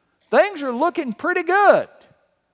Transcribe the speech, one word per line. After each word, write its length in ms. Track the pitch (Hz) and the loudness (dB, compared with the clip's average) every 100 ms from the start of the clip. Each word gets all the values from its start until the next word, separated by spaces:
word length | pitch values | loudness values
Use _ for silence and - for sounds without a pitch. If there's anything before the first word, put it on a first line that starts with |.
| _ _ _ | _ _ _
Things 300 | 247 381 370 | 0 0 -2
are 120 | 277 | -8
looking 400 | 240 320 339 277 | -4 -2 -2 -8
pretty 320 | 202 311 359 | -6 -4 -2
good 440 | 330 381 403 208 113 - _ _ _ _ _ | 0 2 4 4 0 -12 _ _ _ _ _